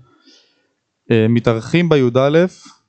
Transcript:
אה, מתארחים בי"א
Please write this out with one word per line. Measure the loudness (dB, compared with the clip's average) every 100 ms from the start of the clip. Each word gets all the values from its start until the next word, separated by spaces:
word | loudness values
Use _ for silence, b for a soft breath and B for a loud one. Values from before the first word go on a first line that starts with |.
| b b b b b b b b _ _ -2
אה, | 0 2
מתארחים | 0 0 -4 -4 -2 0
בי"א | 0 0 0 0 0 0 -4 B B